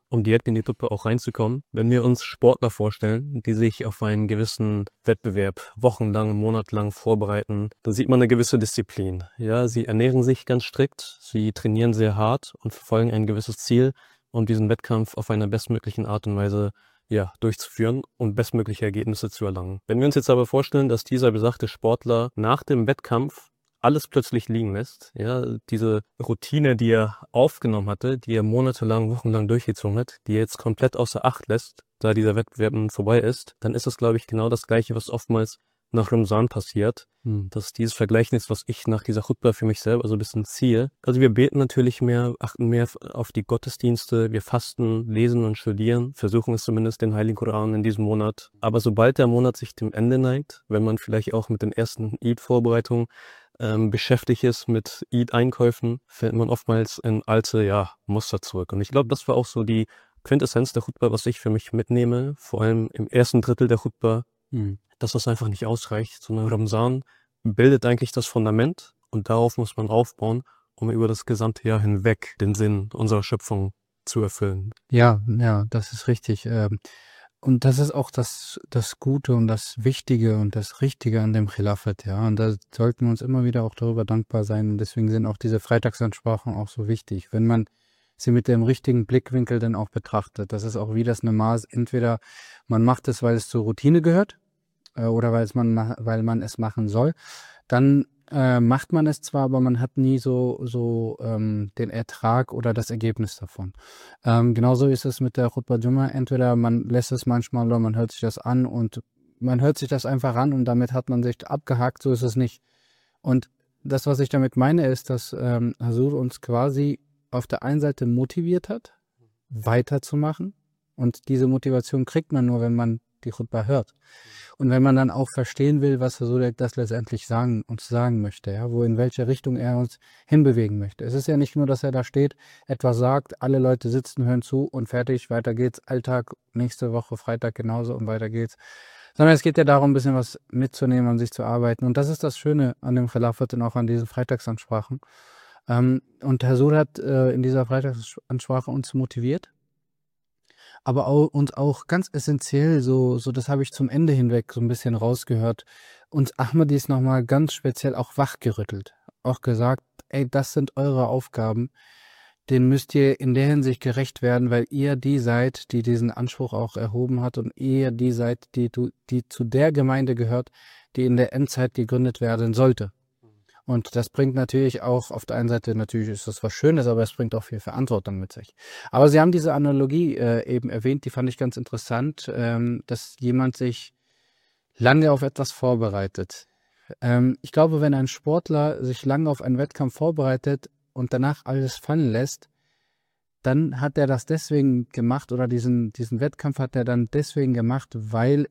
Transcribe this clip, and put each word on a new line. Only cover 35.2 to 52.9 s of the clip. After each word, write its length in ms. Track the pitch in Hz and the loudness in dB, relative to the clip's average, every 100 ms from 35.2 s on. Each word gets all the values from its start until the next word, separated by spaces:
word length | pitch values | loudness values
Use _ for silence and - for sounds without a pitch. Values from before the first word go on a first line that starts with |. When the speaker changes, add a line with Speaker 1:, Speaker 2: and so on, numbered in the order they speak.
| - 113 110 - _ _ _ | -2 0 0 -6 _ _ _
Speaker 1:
nach 200 | 120 107 | 0 2
Ramsan 340 | 117 101 110 120 | 2 2 2 2
passiert. 600 | - - - 104 - - _ 117 | -2 -6 -2 -2 -2 -12 _ -6
Speaker 2:
Hm. 240 | 107 98 | -4 -4
Speaker 1:
Das 140 | 110 101 | -8 -8
ist 120 | - | -4
dieses 160 | 113 | -4
Vergleichnis, 560 | - 107 110 117 120 - | 0 2 2 4 0 -2
was 140 | 107 - | -8 -6
ich 220 | - - | -8 -2
nach 160 | 110 | -2
dieser 180 | - 107 | -2 -4
Khutbah 300 | - - 120 | -2 0 0
für 140 | 110 110 | 2 -2
mich 160 | 107 | -2
selber 260 | 107 120 107 | 0 0 0
so 80 | 107 | -2
ein 40 | |
bisschen 260 | 110 110 104 | -4 -6 -6
ziehe. 440 | - 127 113 135 _ | -2 2 2 0 _
Also 180 | - 127 | -2 4
wir 140 | 131 | 4
beten 240 | 110 135 143 | 6 2 2
natürlich 440 | 131 - 123 - | 0 2 0 2
mehr, 320 | 123 120 120 117 | 0 0 0 -4
achten 280 | 113 - 120 | -8 -4 0
mehr 160 | 120 | 2
f-, 120 | 117 - | 0 -4
auf 380 | - - 117 | -14 -10 -6
die 100 | - | -6
Gottesdienste, 880 | - 117 - - 120 117 - 117 110 | -2 -4 -4 -2 0 0 0 0 0
wir 100 | 110 | -2
fasten, 680 | - 120 - - 117 113 117 | -2 -4 -4 -4 -2 -2 -2
lesen 340 | 107 120 120 | 0 2 2
und 140 | 110 110 | 0 -2
studieren, 560 | - 104 110 120 123 | -4 -2 0 0 -2
versuchen 400 | 139 104 113 113 | -4 0 0 0
es 100 | 113 | -4
zumindest, 380 | - 113 113 - | -2 -2 -2 -2
den 120 | 113 | -2
Heiligen 220 | 107 110 107 | 0 -2 -2
Koran 380 | 113 107 107 | -2 -2 -2
in 100 | 107 | 0
diesem 220 | 107 104 107 | 0 0 0
Monat. 460 | 107 107 107 - - | 0 -2 -4 -12 -4
Aber 180 | 110 117 | 0 2
sobald 380 | 117 104 117 135 | 2 4 4 6
der 100 | 127 | 4
Monat 300 | 120 127 - | 4 2 0
sich 180 | 117 - | -8 -6
dem 160 | 110 | -6
Ende 260 | 107 117 127 | 0 2 2
neigt, 460 | 131 131 147 - - | 2 0 -6 -16 -4
wenn 160 | 107 110 | 0 0
man 120 | 113 | 0
vielleicht 360 | - 110 - | -2 -4 -2
auch 160 | 113 107 | -2 -2
mit 120 | 107 | -2
den 120 | 107 | -2
ersten 420 | 110 113 - 110 107 | -2 -4 -4 -8 -4
Eid-Vorbereitungen, 840 | 117 117 - 123 117 117 - | -2 -2 0 2 2 0 0